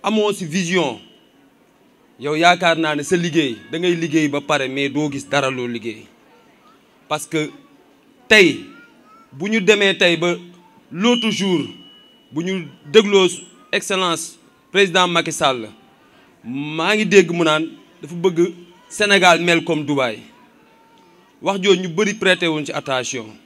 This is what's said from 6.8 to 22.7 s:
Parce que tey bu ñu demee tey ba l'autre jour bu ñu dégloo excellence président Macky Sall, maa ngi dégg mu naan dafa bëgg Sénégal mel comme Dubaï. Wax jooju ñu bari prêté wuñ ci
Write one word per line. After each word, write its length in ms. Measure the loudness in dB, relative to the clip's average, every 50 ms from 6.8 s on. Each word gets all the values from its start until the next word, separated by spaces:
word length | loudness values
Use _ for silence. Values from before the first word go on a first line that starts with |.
| _ _ _ _ _ _
Parce 180 | -8 -8 -6
que 240 | -6 -4 -4 -4 -4 -10 -18 _ _ _ _ _ _ _ _ _ _ _ _ _ _
tey 360 | 6 6 8 6 4 -2 -10 -16 -20 -20 -20 -20 _ _ _ -20 -20 -20 -20 _
bu 160 | -12 -10 -6 -2
ñu 100 | -2 0
demee 340 | 4 4 4 4 4 2 2
tey 200 | 2 2 2 2
ba 180 | 2 0 -2 -2 -4 -8 -18 -20 _ _ -20 _ -20 _ _
l'autre 400 | -8 -2 0 2 2 2 0 -4
jour 300 | -2 -2 0 0 0 0 -2 -4 -12 -20 -20 -20 -20 -20 _ _ _ _ _ _
bu 100 | -8 -6
ñu 240 | -4 -4 -4 -6 -8 -10 -18 -20 _ 4
dégloo 380 | 4 4 4 6 4 4 4 2 0 -4 -16 -20 _ -20 -12 _
excellence 680 | -6 -6 -4 -4 -4 -2 -2 -2 -2 -4 -6 -12 -16 _ _ _ _ _ _ _
président 360 | 2 2 2 4 4 2 2 2
Macky 240 | 2 -2 -2 -2
Sall, 360 | -4 -2 0 0 0 -2 -8 -12 -16 -20 _ _ _ _ _ _ _ -20 _ _ _ _ -14
maa 500 | -10 -8 -8 -8 -6 -6 -2 0 0 0
ngi 120 | 0 0
dégg 240 | 6 6 6 6 6
mu 120 | 0 0 2
naan 240 | 2 2 2 0 -4 -10 -18 -20 _ _ _
dafa 120 | -16 -12 -10
bëgg 380 | -2 -2 -2 2 2 0 0 -2 -12 -20 -20 -20 -20 -20 _
Sénégal 520 | -4 -4 0 2 2 4 6 6 4 4
mel 240 | 4 2 0 0 0
comme 200 | -2 -4 -4 -2
Dubaï. 340 | -2 -2 -2 -2 -2 -4 -8 -16 -20 -20 _ -20 _ _ _ _ _ _ _ _ _ _ _ _ _ _ _ _ _ _ _
Wax 180 | -6 -4 -4 -2
jooju 180 | 2 2 2 2
ñu 60 | 0 -4
bari 260 | -2 -2 -2 -2 -2
prêté 320 | -2 0 0 0 0 0
wuñ 180 | -2 -2 -4 -6
ci 80 | -6